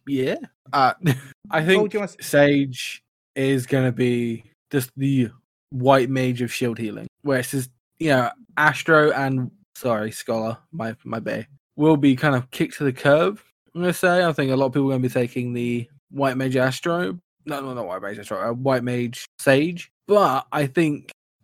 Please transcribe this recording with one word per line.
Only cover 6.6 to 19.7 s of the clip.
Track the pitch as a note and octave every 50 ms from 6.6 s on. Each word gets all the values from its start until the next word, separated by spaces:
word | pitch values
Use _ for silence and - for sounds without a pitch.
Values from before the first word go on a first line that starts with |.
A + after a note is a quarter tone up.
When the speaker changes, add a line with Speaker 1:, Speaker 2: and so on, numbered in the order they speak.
| B2+ A#2+ A2+ G#2+
Speaker 1:
healing, | A2+ G#2 G#2 G#2+ A2+ - - _
where | - C#3+ C3+ B2+
it's | B2 -
just, | C#3+ C3+ B2+ - _ _ _ _ _ -
you | E3 D#3
know, | C3+ B2+ B2 - - - - _ _ D3
Astro | D3+ D3+ C3+ - - E3+ D#3+ D3+ D3+ D3+
and, | - C3+ C#3 C3+ C3+ C3 B2 A#2+ - _ _ _ _
sorry, | - - B2 A2+ G#2+ G#2+ A2
Scholar, | G2+ - - - A2+ A2+ A2 A2+ A#2 - _ _
my, | D#3+ E3 A2 A2+ A2+ - -
my | B2 A2+ A2+
bae, | - - A2 A2 - - - _ _ _ _
will | D3+ D3+ D#3+ D#3+
be | C#3+ C#3+ C#3 C3
kind | C3 D#3 D3 C3+
of | B2 B2+ -
kicked | - - E3 - - -
to | D3+
the | C3+
curb | B2 - - C#3 D3 D#3 F3+ G3 G#3 - _ _ _ _ _ _ - E3+
I'm |
gonna | F3 F3+ E3
say. | - F#3 F3+ F3 F3+ F3+
I | E3
think | D3 - C#3 C3
a | C3
lot | C3 C#3
of | C3
people | C3 C#3+ C3+ C3+
are | C3+
gonna | B2+
be | B2+ B2
taking | - C3 B2 A#2 - B2+ B2 B2
the | A#2+ A#2+ A#2+ A#2+ A#2+ A#2+ A#2 - _ _ _ _
White | - C#3 C#3 C3+ C3
Mage | C3 C3+ C3 B2+
Astro. | B2+ B2+ C3 B2+ - - E3+ E3+ F3 F3+ F#3+ F3+ F3 - _ _ _ _
No, | D3+ D3 C#3
no, | C3+ C3 B2+
not | A#2+ G#2+
White | F2 F#2 F#2+
Mage | G2+ G2+ G#2 G#2+
Astro, | G2+ - G#2+ F#2 G2+ A#2
uh, |
White | A#2 B2 C3 C3+ C3 B2
Mage | A#2+ B2 B2 B2 B2 A#2+ B2 - - - _ -
Sage. | - C#3 C3+ C#3 D#3 F3+